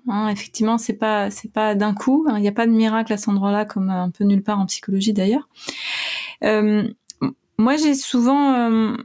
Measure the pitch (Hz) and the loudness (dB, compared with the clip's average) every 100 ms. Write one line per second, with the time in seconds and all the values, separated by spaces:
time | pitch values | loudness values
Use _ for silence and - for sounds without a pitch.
0 | 247 202 214 208 - - 220 233 233 214 | -6 -2 -2 -4 -8 -2 0 0 -2 -2
1 | 220 208 202 202 220 214 214 202 208 202 | 0 0 -2 -6 -8 -2 0 2 0 0
2 | - 277 311 214 202 208 233 226 220 220 | 2 2 2 0 0 2 2 4 4 0
3 | 226 208 208 202 202 208 208 196 190 185 | -2 -2 0 0 2 0 -2 -4 -2 -2
4 | 180 - 202 196 196 208 190 - - 196 | -4 0 2 2 2 -2 -2 -4 -4 -2
5 | 208 202 190 262 - - - - - - | 0 2 2 0 -4 -16 -14 -12 -10 -8
6 | - - - - - 214 214 214 - - | -8 -10 -12 -4 0 2 2 0 -2 -8
7 | - - 269 - _ - 226 302 302 269 | -20 -6 -6 -6 _ 0 2 4 2 0
8 | - 247 240 277 277 254 233 220 220 - | 0 0 2 4 4 2 2 2 0 -4